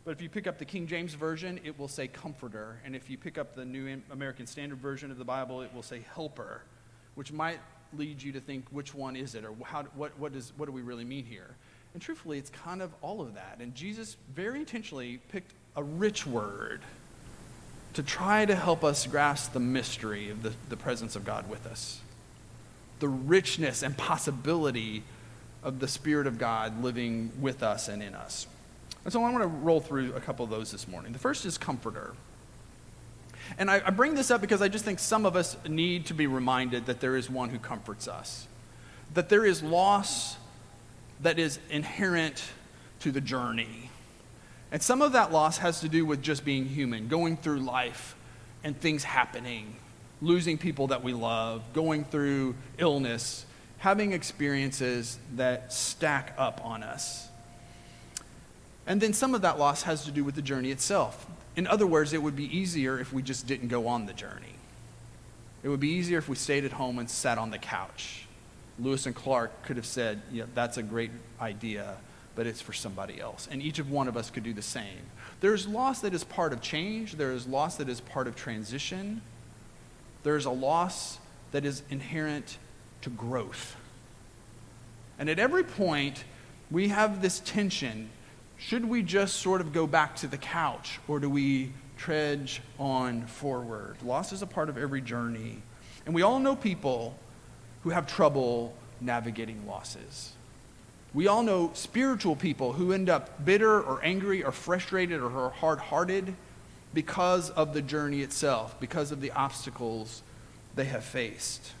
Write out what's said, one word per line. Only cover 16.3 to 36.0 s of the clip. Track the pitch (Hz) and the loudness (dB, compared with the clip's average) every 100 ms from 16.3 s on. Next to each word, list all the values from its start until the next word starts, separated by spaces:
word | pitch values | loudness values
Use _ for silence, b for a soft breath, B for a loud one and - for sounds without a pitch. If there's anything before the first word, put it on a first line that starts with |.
| 120 104 101 - - - - - - - - - - - - - | -2 -2 -4 -6 -6 -10 -18 -18 -18 -18 -16 -16 -16 -16 -16 -10
to | - | -6
try | 139 - 185 208 208 | -4 0 4 6 6
to | 190 | 4
help | 165 165 | 4 4
us | 160 143 131 | 4 2 0
grasp | 143 147 139 - | 4 4 4 -2
the | 131 | 0
mystery | 123 131 120 - 110 104 104 | 2 2 0 -4 -4 -4 -6
of | 104 | -4
the, | 110 110 - | -6 -6 -10
the | 113 | -8
presence | - 123 113 107 | -4 -4 -4 -6
of | |
God | 101 107 98 | -4 -6 -6
with | 113 113 | -10 -10
us, | 113 - - - - - - - - - - - - | -10 -10 -10 -14 -20 -20 -20 -20 -20 -20 -20 -20 -4
the | 147 | -2
richness | 131 131 180 185 - 156 120 | 0 6 6 6 0 0 0
and | 135 139 | -2 -2
possibility | - 156 - 131 139 170 151 123 110 107 - B B B B - | 0 0 0 0 2 2 4 2 -2 -4 -8 B B B B -8
of | 131 135 | -6 -4
the | 131 | -4
Spirit | - 151 151 139 | -2 2 2 2
of | 117 | 0
God | 120 113 110 110 | 0 0 0 -2
living | 127 120 120 113 113 131 | -2 0 -2 -2 -4 -2
with | 135 131 | -2 0
us | 135 101 - | 0 0 -2
and | 104 | -6
in | 104 - | -8 -10
us. | - - - - - - - - | -10 -10 -10 -14 -20 -20 -16 -10
And | - | -4
so | 233 | 0
I | 233 | 2
wanna | 247 190 | 2 0
roll | 156 160 165 | 2 6 6
through | 135 139 127 | 6 0 0
a | 123 | -2
couple | 127 135 | -6 -4
of | 120 | -2
those | 107 110 | -2 -4
this | 98 - | -8 -10
morning. | 90 90 | -10 -10
The | 120 | -2
first | 247 294 196 | 0 0 -2
is | - | -4
comforter. | - 131 113 - - - - - - - - - - - - - - B B B | -4 -4 -4 -6 -8 -12 -16 -18 -18 -18 -18 -18 -18 -18 -16 -16 -16 B B B
And | 196 | 6
I, | 196 190 | 6 6
I | |
bring | 196 269 302 | 6 6 6
this | 262 | 6
up | 240 | 4
because | 190 208 | 6 6
I | 196 | 6
just | 208 | 4
think | 214 190 | -2 0
some | - 220 208 | 2 4 6
of | 180 | 4
us | 165 - 151 | 2 -2 -2
need | 156 170 175 | 2 4 2